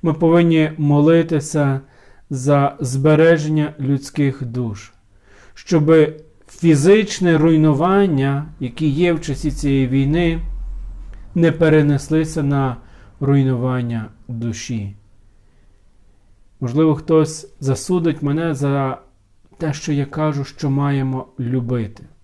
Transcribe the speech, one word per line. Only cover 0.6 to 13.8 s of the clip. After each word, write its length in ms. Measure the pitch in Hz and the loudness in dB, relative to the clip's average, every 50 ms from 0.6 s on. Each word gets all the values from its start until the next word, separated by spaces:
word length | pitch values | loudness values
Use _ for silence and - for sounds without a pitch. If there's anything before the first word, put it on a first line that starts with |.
| 156 156 156 - | 2 0 -2 -2
молитися 1000 | 147 143 143 147 147 160 165 165 160 165 165 147 143 - - 151 143 139 135 135 - _ _ - _ - - - - _ | 0 2 2 4 4 4 4 4 2 0 -2 -4 -4 -2 -2 0 0 0 -2 -4 -6 _ _ -20 _ -20 -20 -20 -12 _
за 460 | 139 131 127 143 143 139 143 147 - - | -8 -4 0 2 2 2 2 0 -2 -6
збереження 960 | 156 123 127 135 135 156 156 151 160 165 170 156 151 156 156 156 147 147 - - | -8 -6 -4 0 2 4 4 6 6 4 4 4 2 -2 -2 -2 -2 -4 -6 -6
людських 640 | 135 131 143 135 - - - 147 143 139 131 - 135 | -2 -2 -2 -2 -4 -8 -4 -2 -2 -2 -2 -4 -10
душ, 480 | 117 113 127 123 113 101 98 - - _ _ _ _ _ _ _ _ - - - - - | -8 -6 -6 -6 -6 -8 -10 -16 -20 _ _ _ _ _ _ _ _ -20 -20 -20 -20 -20
щоби 680 | - - - 180 160 147 151 160 160 151 156 156 - - - _ _ _ - | -20 -6 0 0 2 4 6 6 6 4 2 0 -12 -20 -20 _ _ _ -20
фізичне 920 | - - - 165 156 139 139 180 202 220 202 202 - - 185 175 165 156 | -12 -2 2 2 4 4 6 6 6 4 4 0 -4 -2 0 2 2 4
руйнування, 1080 | 151 165 160 156 156 156 147 135 160 180 190 196 202 190 156 135 135 139 139 139 151 156 - - | 4 4 4 4 4 4 4 2 2 2 2 2 2 2 2 0 0 0 -2 -4 -6 -10 -12 -10
яке 260 | 135 120 117 - 156 | -10 -10 -6 -2 -2
є 260 | 151 135 151 180 175 | -2 0 0 0 0
в 80 | 165 156 | 0 -2
часі 300 | - - 135 - - 151 | -4 -6 -8 -4 -4 -6
цієї 360 | 135 - - 143 139 135 131 | -6 -2 -2 0 0 0 0
війни, 540 | 123 127 135 135 139 151 170 175 165 165 165 - - - - - - - - - - - - - - - - - - - | 0 0 0 0 0 0 0 0 0 -2 -4 -6 -8 -10 -10 -10 -10 -10 -12 -12 -14 -14 -16 -16 -18 -18 -18 -18 -8 -2
не 180 | 180 165 165 | 2 2 2
перенеслися 920 | 156 160 170 156 151 156 147 147 143 139 139 - 156 156 160 156 156 160 | 4 4 2 4 4 4 4 4 0 0 -2 -2 -2 -2 0 -2 -4 -4
на 340 | 147 139 143 139 135 131 123 - - - - - - - - - | -2 0 0 0 -2 -2 -4 -8 -14 -20 -20 -20 -20 -20 -10 -6
руйнування 880 | 139 135 139 139 135 131 131 120 123 127 127 127 | 0 2 2 2 2 2 0 -2 -2 -2 -2 -2